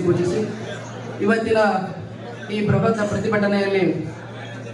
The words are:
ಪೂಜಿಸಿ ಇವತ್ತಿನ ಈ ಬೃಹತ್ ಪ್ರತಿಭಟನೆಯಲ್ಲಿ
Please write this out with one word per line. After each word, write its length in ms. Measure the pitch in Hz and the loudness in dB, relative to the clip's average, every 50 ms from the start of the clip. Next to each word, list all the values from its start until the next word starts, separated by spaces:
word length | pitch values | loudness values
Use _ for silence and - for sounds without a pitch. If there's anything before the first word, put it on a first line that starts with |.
| 165 | 2
ಪೂಜಿಸಿ 340 | 175 170 - 175 - 208 214 208 214 - - - - - - - - - - - - - - | 2 4 4 2 2 2 0 0 -2 -4 -6 -8 -8 -8 -8 -10 -10 -12 -10 -10 -10 -6 -2
ಇವತ್ತಿನ 380 | 202 208 226 226 220 226 220 220 214 208 190 190 - - - - - - - - - 247 240 - - 208 | 2 2 2 2 2 2 4 4 4 4 4 2 -2 -4 -6 -8 -10 -10 -12 -12 -12 -12 -12 -12 -8 -6
ಈ 160 | 208 214 208 208 | -4 0 2 2
ಬೃಹತ್ 420 | 202 202 220 226 226 214 208 208 | 4 4 4 4 2 2 0 0
ಪ್ರತಿಭಟನೆಯಲ್ಲಿ 760 | 196 202 - 214 208 208 202 202 202 202 196 196 196 190 180 160 151 160 156 156 - - - - - - - - - - - - | 0 0 0 0 2 2 2 2 2 2 2 2 2 4 4 2 2 0 -2 -6 -8 -10 -12 -12 -12 -12 -12 -12 -12 -12 -12 -10